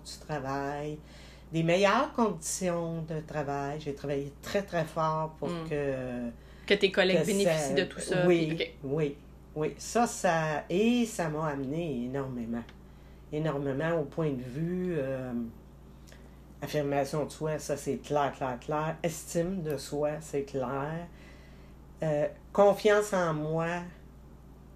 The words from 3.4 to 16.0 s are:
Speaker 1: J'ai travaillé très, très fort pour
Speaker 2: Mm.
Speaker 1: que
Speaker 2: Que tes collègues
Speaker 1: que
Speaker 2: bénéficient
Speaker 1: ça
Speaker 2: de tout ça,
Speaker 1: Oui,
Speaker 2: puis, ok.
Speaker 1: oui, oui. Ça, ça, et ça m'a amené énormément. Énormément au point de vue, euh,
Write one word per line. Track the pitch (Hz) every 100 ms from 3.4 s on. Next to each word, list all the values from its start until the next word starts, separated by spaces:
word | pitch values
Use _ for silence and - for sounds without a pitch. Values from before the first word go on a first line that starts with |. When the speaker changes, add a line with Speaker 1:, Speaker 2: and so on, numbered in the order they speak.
| 139 139 139 151
Speaker 1:
J'ai | 147
travaillé | 139 143 143 143 -
très, | - 202
très | 196 175
fort | 160 170 160 156 156 -
pour | -
Speaker 2:
Mm. | 170 160
Speaker 1:
que | 147 143 131 127 123 120 - - - -
Speaker 2:
Que |
tes | 196 196
collègues | 202 190 175
Speaker 1:
que | 160
Speaker 2:
bénéficient | 196 190 160 151
Speaker 1:
ça |
Speaker 2:
de | 180
tout | 185 -
ça, | - 185 180
Speaker 1:
Oui, | 170 156
Speaker 2:
puis, | 165 -
ok. | -
Speaker 1:
oui, | 135 147 147 143 - - - 151
oui. | 156 -
Ça, | - 226 233
ça, | - 185 165 156 147 -
et | 175 226 240 226
ça | - 165
m'a | 151 160
amené | 139 131 156 170 123 123
énormément. | 139 131 123 113 117 117 - - - - - -
Énormément | 151 156 139 139 135 160 170
au |
point | 143 - 156
de | 127
vue, | 127 135 165 180 180 160
euh, | 135 131 127 120 117 - - - - -